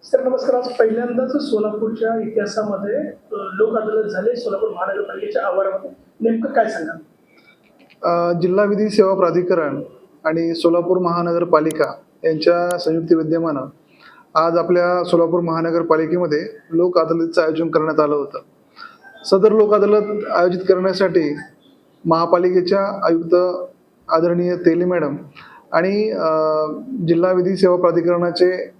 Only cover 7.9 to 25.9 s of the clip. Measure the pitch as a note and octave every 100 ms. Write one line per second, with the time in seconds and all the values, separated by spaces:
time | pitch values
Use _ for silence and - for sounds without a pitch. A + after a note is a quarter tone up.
7.9 | _ - E3+ F3 F3 F3 F#3 G#3 G3+ G#3+
8.9 | G#3+ F#3+ F#3+ F3+ E3 F3 F3+ D3+ C#3 D3
9.9 | - _ _ D#3+ E3 E3 E3 E3+ E3+ E3+
10.9 | F#3 F3+ E3+ E3+ E3+ E3+ D#3 D#3 D#3 C#3+
11.9 | - _ _ D#3+ D#3+ D#3+ F3 F3 F3 D#3+
12.9 | E3 E3 E3 D3+ E3 E3 C#3+ C3+ - _
13.9 | _ - - _ D#3+ E3 E3+ D#3 F3 F3
14.9 | F3+ F3 E3+ E3 F3 E3+ D#3+ E3 E3 E3
15.9 | D#3+ D#3 F3 F3 D3 D3+ - _ E3 F3+
16.9 | F3+ D#3+ E3+ E3 - D#3+ D#3 E3 E3 D#3
17.9 | D#3 D3+ D3 C#3 - - _ _ - -
18.9 | - - - - F#3+ G#3+ G#3+ G#3 G#3 G3+
19.9 | G#3+ G#3 G#3 - - F3+ F3+ F#3 F#3 F#3
20.9 | F#3 F#3+ E3+ D3+ D3 - _ _ _ _
21.9 | _ E3 E3 E3+ F3 F3+ F#3 F3 G3 G3
22.9 | G3 E3 E3 E3 F3 F3+ F3+ - - _
23.9 | _ - D#3+ E3+ F3 F3 F3+ F3 E3 F3+
24.9 | F3+ D3 C#3+ - - - - _ E3 F3+